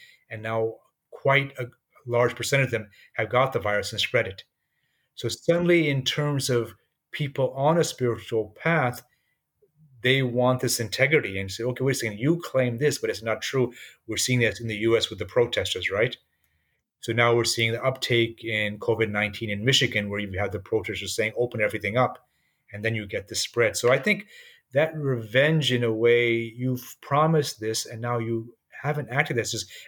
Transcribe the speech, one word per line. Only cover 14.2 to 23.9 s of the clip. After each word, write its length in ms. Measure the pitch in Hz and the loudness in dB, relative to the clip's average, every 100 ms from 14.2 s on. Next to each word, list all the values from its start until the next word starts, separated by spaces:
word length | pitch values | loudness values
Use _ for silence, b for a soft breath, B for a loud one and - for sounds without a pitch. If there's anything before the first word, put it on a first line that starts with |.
| - 127 | 0 2
that 180 | 113 - | 2 0
in 80 | 117 | -6
the 80 | 104 | -2
U 200 | 113 113 | 2 2
S 120 | - | 2
with 100 | 98 | -6
the 60 | 98 | -2
protesters, 640 | 127 120 - 92 92 87 | 2 2 0 -4 -4 -4
right? 280 | 98 123 - _ _ _ _ _ _ _ _ | 0 0 -2 _ _ _ _ _ _ _ _
So 140 | - | -4
now 220 | 113 120 120 | 4 6 4
we're 100 | 117 | 2
seeing 280 | - 113 | 0 0
the 100 | 117 | 0
uptake 600 | 131 127 - 120 113 - | -2 -2 0 2 2 -2
in 360 | 113 110 104 104 | -6 -2 -2 -4
covid 300 | - 107 110 | -2 0 2
nineteen 380 | 104 104 104 110 | 0 -2 -2 -6
in 140 | 101 | -2
Michigan, 460 | 113 131 135 110 104 | 2 4 2 0 -4
where 100 | 101 | -4
you've 160 | 101 92 | -4 -4
had 160 | 101 | -4
the 80 | 98 | -4
protesters 560 | - 110 98 95 98 - | -2 -2 -2 -6 -6 -2
saying, 180 | 110 117 | -2 0
"Open 240 | 120 113 | -2 0
everything 340 | 107 104 101 117 | -2 0 -2 0
up," 320 | 123 - _ _ _ _ _ | 0 -2 _ _ _ _ _
and 100 | 104 | -6
then 120 | 110 110 | -4 -4
you 100 | 104 | -4
get 240 | 104 95 | -8 -6
the 60 | - | -6
spread. 420 | - - 113 - | -4 0 0 2
So 140 | 120 | 2